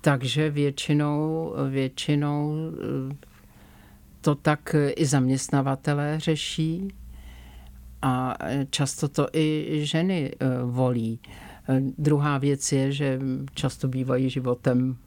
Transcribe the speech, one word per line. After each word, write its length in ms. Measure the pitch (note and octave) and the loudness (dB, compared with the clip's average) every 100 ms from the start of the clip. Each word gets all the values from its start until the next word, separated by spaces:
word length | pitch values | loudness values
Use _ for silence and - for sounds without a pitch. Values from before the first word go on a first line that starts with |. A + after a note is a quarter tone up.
takže 480 | - C#3 B2+ C3 D#3 | 2 2 0 0 0
většinou, 1040 | D3 C#3+ C#3 - D3 D3 D3 D#3 D#3+ D#3+ - C#3 | 2 0 0 0 2 2 0 0 -2 -4 -4 -2
většinou, 840 | C3+ C3 C3 - D3 D3 D3 D3+ D3+ D#3+ E3 - C3+ C3 | 0 -2 -4 0 2 2 0 -2 -2 -6 -6 -4 -4 -6
eh, 40 | C#3+ - - - - - - - - - - | -10 -16 -20 -20 -20 -20 -20 -20 -20 -20 -2
to 140 | - C#3+ | 0 2
tak 400 | - D3+ - D3+ C#3+ - | 2 0 2 2 2 2
i 100 | D3+ | 2
zaměstnavatelé 1120 | C#3+ B2+ C3 - C#3+ C3+ C3+ - C#3+ D3 D#3 | 4 4 2 2 2 2 0 0 0 0 -2
řeší 680 | D#3 D3+ - - D#3+ E3+ G3 - - - - - - - - - - - | 0 0 -2 -2 -2 -2 -6 -10 -16 -16 -18 -18 -20 -18 -18 -18 -18 -4
a, 340 | C3+ B2+ C3 - | 0 0 -2 -4
eh, 280 | D#2 C3+ C3+ | -2 -2 -2
často 380 | - C#3 - D3 | 0 -2 0 -2
to 200 | D3+ C#3+ | 0 0
i 460 | D#3+ D#3 D#3 D3+ D3+ D3 | 2 2 0 -2 -2 0
ženy, 460 | D#3+ F3+ F#3 C3+ - | 0 2 0 -2 0
eh, 60 | C3+ B2+ | 0 0
volí. 560 | B2 B2 B2+ A#2+ A2+ A2+ - - - - - | -2 2 2 2 -2 -4 -10 -18 -18 -14 0
Eh, 120 | C3 C3+ C3 | 0 0 0
druhá 400 | D3+ D3 D3 C#3 | 2 4 2 2
věc 340 | C#3+ C#3 - | 2 0 2
je, 200 | C#3 C3+ | 2 2
že 280 | C#3 C#3 C3 C3+ C3 C#3 | 0 0 0 -2 -4 -6
často 340 | - C3+ - C3+ | -2 -4 -2 -2
bývají 420 | C3 C3 B2+ C3 | -2 0 2 2
životem 680 | C3 B2+ B2 - B2 C3 B2+ | 0 -2 0 2 4 2 -2